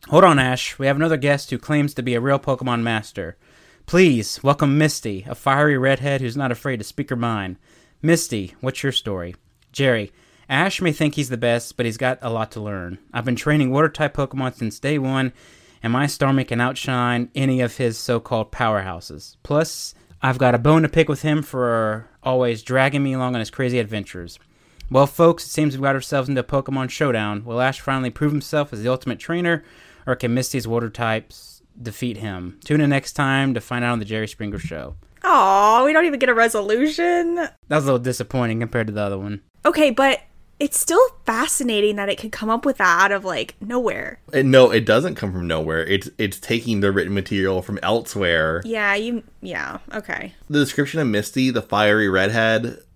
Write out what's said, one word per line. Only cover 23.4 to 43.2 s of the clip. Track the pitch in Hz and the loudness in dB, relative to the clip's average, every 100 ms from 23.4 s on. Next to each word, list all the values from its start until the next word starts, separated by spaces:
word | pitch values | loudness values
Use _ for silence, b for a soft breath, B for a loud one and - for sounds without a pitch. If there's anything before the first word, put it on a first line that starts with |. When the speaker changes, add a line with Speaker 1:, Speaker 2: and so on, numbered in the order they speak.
| 110 | -6
Speaker 1:
crazy | - 127 123 | -4 -2 -2
adventures. | 107 107 98 90 87 - b b b b b | -2 -6 -8 -12 -14 -18 b b b b b
Well, | 131 139 | 2 2
folks, | - 165 170 - | 6 4 4 -2
it | |
seems | - 151 | -2 0
we've | 135 | 0
got | 139 135 | 0 -2
ourselves | - 143 131 | -2 -2 0
into | 131 | -2
a | |
Pokemon | - 139 135 135 127 | 0 -2 -2 -4 -4
showdown. | - 127 113 104 104 117 | -2 0 0 -2 -4 -4
Will | 117 | 0
Ash | 131 131 | 0 -2
finally | - 135 127 | -4 -4 -4
prove | - 151 | -2 -2
himself | 147 - 151 139 | -2 -2 -4 -4
as | 104 | -4
the | 117 | -4
ultimate | 127 127 107 | -2 -4 -8
trainer, | - 170 175 165 b b b b - | -6 -2 0 -2 b b b b -6
or | 123 | -2
can | 120 | 0
Misty's | 123 127 135 113 | -2 -2 -4 -4
water | 117 113 | -4 -4
types | - 113 110 - - - - _ - | -4 -4 -4 -6 -18 -20 -20 _ -16
defeat | 117 - 123 104 | -14 -6 -6 -6
him? | 107 92 90 - - | -8 -8 -10 -10 -2
Tune | 151 | 2
in | 143 | 2
next | 135 - | 2 -2
time | - 135 135 135 | -2 0 2 0
to | 117 | -2
find | - 123 120 | -4 -4 -2
out | |
on | 117 | -2
the | 104 | -4
Jerry | 110 107 | -6 -6
Springer | - 104 101 | -8 -8 -8
Show." | - 78 65 - - _ | -8 -10 -10 -14 -20 _
Speaker 2:
Aw, | 370 294 190 196 208 226 277 | 2 4 6 6 6 6 4
we | |
don't | 320 339 | 4 2
even | 277 | 2
get | 254 | 2
a | |
resolution. | 226 226 220 202 226 302 311 349 349 339 349 | 4 2 2 0 0 0 0 0 2 0 -2
Speaker 1:
That | 311 - - | -6 -10 -2
was | 151 | 0
a | 139 | 2
little | 123 | 0
disappointing | 127 123 117 131 117 113 | 0 -4 -4 -2 0 -2
compared | 117 120 107 | -2 -2 -2
to | |
the | 104 | -4
other | 101 95 | -4 -4
one. | 101 101 - _ 311 | -8 -10 -14 _ 0
Speaker 2:
Okay, | 311 294 | 4 2
but | 220 269 - - - - - | 4 2 0 -6 -20 -18 -6
it's | 285 - | -4 -2
still | - 359 508 - - | 2 4 4 2 -4
fascinating | 226 302 - 247 214 208 208 | -2 -2 -2 -2 0 0 0
that | 202 | -4
it | - | -4
could | 220 | -8
come | - 214 | -6 -2
up | 233 285 | 0 0
with | 254 | 2
that | 185 170 196 | 2 4 4
out | |
of, | 196 | 2